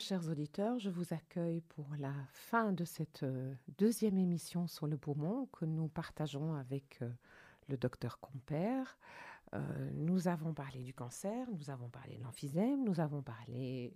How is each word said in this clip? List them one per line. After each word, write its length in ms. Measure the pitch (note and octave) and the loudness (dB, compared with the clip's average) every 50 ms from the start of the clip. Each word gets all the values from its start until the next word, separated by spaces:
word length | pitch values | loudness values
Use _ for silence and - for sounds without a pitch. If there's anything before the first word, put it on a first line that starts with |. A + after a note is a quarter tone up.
Chers 280 | - - G3 F#3 E3+ D#3+ | -2 0 0 0 2 0
auditeurs, 500 | E3 C#3+ D3+ D3 - G3 G3+ A3+ B3 B3 | 0 0 -2 -2 0 0 2 2 2 0
je 100 | G3 G3+ | 0 0
vous 220 | F3 F3 F3 - | 0 -2 0 0
accueille 480 | E3+ D#3+ - - - F3 E3+ E3+ E3 E3+ | -2 -4 -4 -4 -2 0 0 2 0 0
pour 260 | E3 - - - C#3+ C#3 D3+ D3 | -4 -6 -10 -10 -8 -6 -4 -2
la 160 | C#3 C3+ C#3 C#3+ C3+ - | -2 -2 -2 -4 -6 -8
fin 400 | - - - - A#3 A#3 A3+ G#3 | -12 -16 -4 2 2 4 4 4
de 120 | F#3+ F3 E3+ | 4 2 0
cette, 380 | D#3+ - - D#3 - - - D3+ | -2 -2 -4 -4 -4 -2 -2 -2
euh, 300 | C3 C3 B2+ C3 C3 C3+ B2+ - - - - | 0 0 0 -2 -4 -6 -8 -10 -10 2 6
deuxième 380 | G3 A3+ A3+ - A3 G#3+ G3 F#3+ | 6 6 6 6 4 4 6 6
émission 480 | F#3 F3 F3 D#3+ - - - E3+ F3 | 6 6 4 2 0 -2 0 0 0
sur 200 | D#3+ - - D3+ D3 | 0 -2 -2 0 0
le 80 | D#3 | 0
poumon 500 | C3 - D3+ C#3+ D3 D3 E3+ A3 C#4 C4 | 0 0 0 0 2 0 0 0 0 -2
que 180 | - - - E3 | -4 -4 -2 0
nous 240 | D#3+ D#3+ D#3+ D#3+ D3+ | 2 2 2 0 0
partageons 680 | - E3+ E3 - - - D3+ D3 C#3 C#3 D3+ D#3+ D#3+ | -2 -4 -6 -4 -4 -2 -2 -2 0 0 0 0 0
avec, 440 | C#3+ C3 B2 C#3 C#3 - - - - | -2 -2 -2 -4 -4 -4 -8 -8 -6
euh, 80 | B2 A#2+ B2 - - - - - - - - - - - | -4 -4 -4 -8 -12 -20 -20 -20 -20 -20 -20 -16 -6 -4
le 80 | C#3 | 0
docteur 420 | A#2+ B2 B2+ - - - A#2+ - - | 2 2 0 0 -2 -4 -4 -4 -6
Compère. 800 | - - C#3 C3 - - D3+ D3+ F#3 A3+ C4 C4 C4 - - _ - - - - - - - - - - - | -10 -12 -12 -10 -6 -2 0 2 2 2 2 0 -2 -4 -8 _ -20 -18 -16 -16 -16 -16 -16 -18 -12 -6 -4
Euh, 360 | - C#3+ - D3+ C#3+ C3+ C#3 C#3 | -2 -2 -2 -2 -2 -2 -2 0
nous 320 | C#3+ D3+ E3+ F#3 F#3 D#3+ F3+ | 2 4 4 4 6 4 4
avons 240 | F3 D#3 D#3 D#3+ D#3 | 2 2 0 -2 -2
parlé 280 | D3 C#3 C#3 C3 B2+ | -4 -6 -6 -6 -6
du 120 | B2 B2+ C3+ | -8 -8 -8
cancer, 520 | - B2 B2 - - - G3 A3 B3 B3+ B3 | -8 -8 -8 -8 -6 -4 -4 -2 -2 -4 -4
nous 160 | G#3 D3+ C#3+ C#3 | -4 -6 -6 -6
avons 200 | C3+ B2 B2 A#2+ | -8 -8 -8 -10
parlé 260 | - C3 - - - | -10 -12 -12 -12 -10
de 60 | - B2 | -10 -10
l'emphysème, 580 | A#2+ - - D3 C#3 C#3 E3+ G#3+ B3+ C#4+ C#4 C4 | -10 -8 -8 -6 0 2 4 4 4 4 4 4
nous 140 | G#3+ F3 E3+ | 4 4 4
avons 220 | D#3+ D3 D3 C#3+ | 4 2 0 -2
parlé 680 | C3 - A2+ A2 A#2 A#2 A2+ B2 C3+ B2 C3 B2+ B2 - - | -4 -6 -8 -8 -8 -8 -6 -4 -4 -2 -2 -4 -4 -6 -8